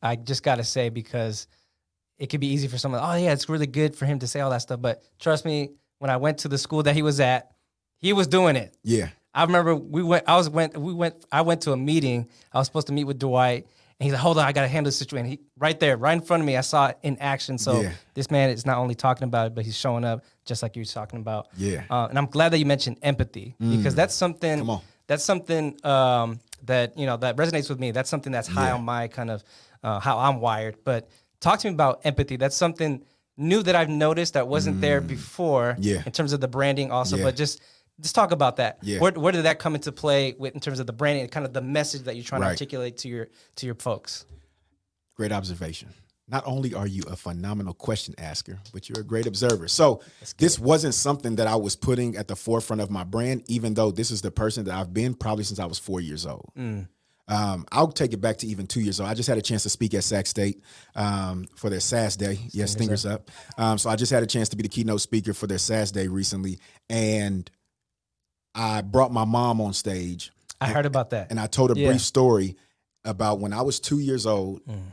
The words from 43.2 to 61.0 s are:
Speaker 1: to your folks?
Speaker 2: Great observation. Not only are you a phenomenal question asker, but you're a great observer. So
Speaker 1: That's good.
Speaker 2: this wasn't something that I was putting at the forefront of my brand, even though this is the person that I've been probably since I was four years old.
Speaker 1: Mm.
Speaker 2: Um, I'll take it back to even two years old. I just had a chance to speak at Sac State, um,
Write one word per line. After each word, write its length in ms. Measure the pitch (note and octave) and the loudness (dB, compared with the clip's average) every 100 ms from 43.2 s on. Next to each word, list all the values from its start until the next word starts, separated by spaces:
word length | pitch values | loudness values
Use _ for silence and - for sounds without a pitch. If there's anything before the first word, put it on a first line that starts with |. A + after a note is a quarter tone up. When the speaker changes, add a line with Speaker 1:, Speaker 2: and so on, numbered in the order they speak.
| A2+ _ _ - | -10 _ _ -10
Speaker 1:
to 80 | B2+ | -8
your 100 | A2+ | -6
folks? 500 | B2+ G#2+ - - - - _ _ _ _ _ _ _ - | -4 -6 -6 -14 -14 -20 _ _ _ _ _ _ _ -6
Speaker 2:
Great 160 | G#2+ | -2
observation. 580 | G#2 F#2+ F2 E2 E2 - - _ _ _ | -2 -4 -8 -8 -10 -16 -20 _ _ _
Not 140 | C3 C3+ | -6 -4
only 280 | C3 C3+ A2 | -4 -4 -4
are 100 | G2+ | -4
you 180 | F#2+ - | -4 -8
a 80 | F#2 | -10
phenomenal 580 | - F2 G2 G#2 G2 | -10 -8 -6 -4 -6
question 400 | F2 - G#2+ - - | -8 -4 -4 -6 -12
asker, 420 | E2 D2+ - F#2 G2+ | -10 -10 -10 -16 -16
but 160 | F#2 - | -18 -10
you're 100 | A2 | -10
a 40 | |
great 220 | G#2 A2 A2+ | -4 -2 -2
observer. 420 | G2 B2 G#2+ E2 | 0 2 2 0
So 320 | - D#3 A2 - _ | 4 4 4 -6 _
Speaker 1:
That's 140 | - | -20
good. 120 | - D3+ | 2 2
Speaker 2:
this 140 | - | 2
wasn't 340 | A#2+ D#3 D3 | 4 4 4
something 440 | A#2+ C#3+ C#3+ A#2+ A2+ | 0 0 0 0 0
that 100 | A2 | 2
I 80 | A2 | 2
was 200 | G#2 - | 0 -2
putting 400 | - B2 A#2+ G2 | 0 0 0 -4
at 100 | G2+ | -8
the 80 | F#2+ | -8
forefront 460 | - A2+ - G#2+ | 0 -2 0 -4
of 100 | G2+ | -4
my 120 | G2 F2+ | -4 -4
brand, 380 | A2 B2 C3 - | -2 -2 -4 -2
even 260 | A#2 A2+ G#2+ | -4 0 2
though 160 | A2 | 2
this 200 | F#2+ A2+ | 2 -4
is 100 | G#2+ | -4
the 80 | G2 | -4
person 360 | - A2 G#2+ F#2+ | -2 -2 -2 -6
that 100 | F#2 | -6
I've 180 | F2+ | -4
been 200 | F#2 B2 B2 | -2 -2 -2
probably 300 | C3 G#2+ G#2 | -4 -4 -4
since 120 | G2+ | -6
I 80 | F2+ | -6
was 140 | E2 | -8
four 220 | - F#2 | -6 -6
years 240 | E2+ D2+ E2+ | -6 -8 -10
old. 260 | C2 - - | -12 -14 -10
Speaker 1:
Mm. 300 | A#2+ G#2 F#2 _ _ _ - | -8 -8 -10 _ _ _ -4
Speaker 2:
Um, 360 | G#2 G#2 F#2 - | -2 -2 -4 -4
I'll 200 | B2+ D#3+ | 2 2
take 220 | - C3+ | 2 -2
it 40 | A2 | 0
back 160 | A2 G#2+ | -2 -2
to 80 | A2+ | -6
even 200 | G2 F#2+ | -6 -4
two 140 | B2 | -2
years 180 | G#2 F#2 | -2 -2
old. 100 | G2 | -4
I 40 | |
just 140 | A2 A2+ | -4 0
had 100 | A2+ | 0
a 40 | |
chance 220 | - A2 | 0 -2
to 60 | G#2 | -2
speak 240 | - A2 | -2 0
at 100 | G2 | 0
Sac 240 | - G2+ G2 | 0 -2 -2
State, 340 | - G2+ G2+ _ - - | -2 -2 -4 _ -20 -16
um, 500 | - | -4